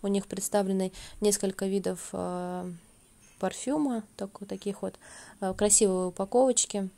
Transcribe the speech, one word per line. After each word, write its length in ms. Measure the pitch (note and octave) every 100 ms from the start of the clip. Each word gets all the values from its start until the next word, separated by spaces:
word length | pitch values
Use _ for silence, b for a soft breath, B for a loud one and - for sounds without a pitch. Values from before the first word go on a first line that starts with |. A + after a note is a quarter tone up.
у 60 | G3+
них 180 | G3 G3
представлены 640 | F#3+ F#3+ G#3 G3 F#3+ F#3 B B B
несколько 460 | G#3 G3+ G3 F#3+ G3
видов, 420 | G3 F#3+ F3+ -
э, 580 | F#3+ F3+ F3+ F3+ F3+ F3+ E3+ - _ _ _ - _
парфюма, 640 | F#3+ - - D4+ D4 A#3 A3 -
так-, 280 | G3 - G3+
таких 360 | F#3+ G3+ G3
вот, 140 | F#3+ - B B B B
э, 140 | F#3+
красивые 540 | F#3+ G#3 G3+ G#3+ F#3 F#3
упаковочки. 840 | F3 G3 B3 C4 B3 - G3+ F#3+